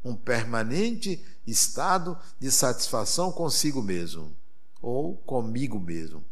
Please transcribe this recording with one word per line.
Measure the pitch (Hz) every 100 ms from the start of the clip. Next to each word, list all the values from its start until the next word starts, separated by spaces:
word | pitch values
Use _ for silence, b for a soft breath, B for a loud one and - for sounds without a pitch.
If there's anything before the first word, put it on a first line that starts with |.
um | 127
permanente | 110 98 120 113 117 110 147 226 226 196 175 B B -
estado | - - - 170 185 170 165 B B
de | 131
satisfação | - 135 120 - 120 104 - 180
consigo | - 165 - 151 135
mesmo, | 101 90 85 80 76 - - - - -
ou | 120 123 160 190
comigo | - 131 113 117 139 110
mesmo | 87 82 80 78 -